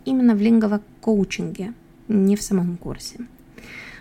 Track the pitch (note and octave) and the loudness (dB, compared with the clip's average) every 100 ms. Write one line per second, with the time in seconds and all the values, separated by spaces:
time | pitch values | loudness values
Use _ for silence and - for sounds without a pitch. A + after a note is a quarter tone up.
0 | - C4 A#3+ G#3 G#3+ A3+ G#3+ G#3 - - | -4 2 4 4 4 4 4 -2 -6 -6
1 | - G#3+ F#3+ - E3+ - F#3 A#3+ - - | 0 0 0 -4 -8 -8 -10 -12 -20 -16
2 | - G#3 G3 G3+ - F#3+ F3 F3 - - | -2 2 2 2 0 -2 0 -4 -10 -12
3 | - - A#3+ - - - - - - - | -14 -14 -16 -18 -20 -20 -20 -20 -20 -20